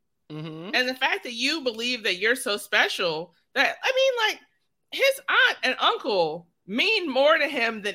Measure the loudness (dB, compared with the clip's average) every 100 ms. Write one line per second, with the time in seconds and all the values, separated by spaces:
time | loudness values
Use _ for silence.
0 | _ _ -16 -12 -10 -10 -4 -2 -2 0
1 | -2 -2 -6 -4 -2 0 -2 -4 -4 -4
2 | -2 0 2 0 -2 -4 0 0 2 0
3 | -2 -2 -8 _ _ -2 0 0 -2 2
4 | 2 2 -2 -2 _ _ _ _ _ 0
5 | 2 2 0 2 2 2 -2 0 0 0
6 | 0 0 0 -2 -12 _ -8 -2 0 0
7 | 0 2 4 4 2 0 -2 -2 -6